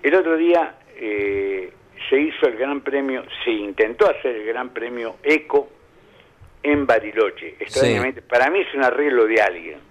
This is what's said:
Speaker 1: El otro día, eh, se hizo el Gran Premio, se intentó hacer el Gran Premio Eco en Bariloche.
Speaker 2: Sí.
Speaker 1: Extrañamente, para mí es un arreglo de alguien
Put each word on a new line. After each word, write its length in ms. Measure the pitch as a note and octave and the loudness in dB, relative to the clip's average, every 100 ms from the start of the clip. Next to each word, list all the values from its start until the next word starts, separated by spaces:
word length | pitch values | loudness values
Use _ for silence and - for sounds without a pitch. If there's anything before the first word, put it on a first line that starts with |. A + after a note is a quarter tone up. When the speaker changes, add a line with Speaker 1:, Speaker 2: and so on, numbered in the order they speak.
Speaker 1:
El 100 | D3 F3+ | 2 2
otro 220 | E3 D#3+ | 2 2
día, 380 | E3+ E3+ D3 - _ - | 4 2 0 -8 _ -10
eh, 720 | A2+ G#2 G2+ G2+ G2 F#2+ F#2 - _ - - | -6 -4 -2 -2 -4 -6 -10 -18 _ -16 -2
se 100 | C3+ | 0
hizo 260 | D3+ - - | 0 0 0
el 100 | A2+ | 0
Gran 240 | C3+ C#3+ | -4 -4
Premio, 420 | C#3 C#3 C3+ C3 - - | -4 -4 -4 -6 -8 -8
se 80 | - | -4
intentó 580 | A2 G2+ F#2+ A2 A#2+ G3+ | -4 -6 -2 -2 4 2
hacer 260 | C#3+ C3 A#2 | 2 -4 -4
el 100 | G#2+ | -6
Gran 240 | A#2 B2+ | -6 -6
Premio 460 | A#2 A#2+ B2 A2+ - | -8 -10 -8 -10 -6
Eco 460 | C#3 D3+ - C#3+ C#3 - _ _ _ _ _ _ - _ | 0 0 2 -2 -2 -16 _ _ _ _ _ _ -20 _
en 240 | D3 D3 C3+ | 0 0 2
Bariloche. 680 | A2+ G#2+ G#2 G#2 - E2+ | 2 0 0 0 0 -16
Speaker 2:
Sí. 40 | - | -14
Speaker 1:
Extrañamente, 640 | - - B2 A#2 B2+ C#3 | -8 0 2 2 -2 -6
para 280 | _ A#2+ C3+ | _ 2 4
mí 100 | F#3+ | 2
es 120 | F3 | -2
un 100 | C#3 | 0
arreglo 420 | B2+ B2 D3 B2 A2 | 2 2 2 4 4
de 160 | A2 | 4
alguien 380 | G2+ F2 D#2+ D2+ - | 2 0 -14 -18 -20